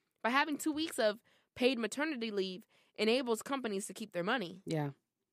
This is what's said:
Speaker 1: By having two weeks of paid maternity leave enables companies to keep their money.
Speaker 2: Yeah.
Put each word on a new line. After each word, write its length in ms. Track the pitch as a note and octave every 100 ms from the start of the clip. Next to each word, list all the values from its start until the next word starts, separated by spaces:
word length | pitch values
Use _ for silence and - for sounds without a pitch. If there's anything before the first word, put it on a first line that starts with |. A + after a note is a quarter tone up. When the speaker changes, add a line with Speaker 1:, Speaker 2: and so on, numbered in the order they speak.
| _ _
Speaker 1:
By 80 | A3
having 260 | C4 D4+ C#4+
two 140 | D#4
weeks 260 | D4 D#4+ -
of 220 | G#3+ G#3 _ _ _ -
paid 220 | B3 A#3+
maternity 520 | G#3+ C4 D#4 C4 A3+
leave 320 | G3+ F#3+ F#3 - _ _ -
enables 460 | A3 B3 A#3+ A3
companies 440 | - C4+ A#3+ G3 -
to 60 |
keep 180 | F#3+ A3
their 100 | F3
money. 380 | F3 B3+ F3 F#3 -
Speaker 2:
Yeah. 240 | D#3+ C#3+ - _ _ _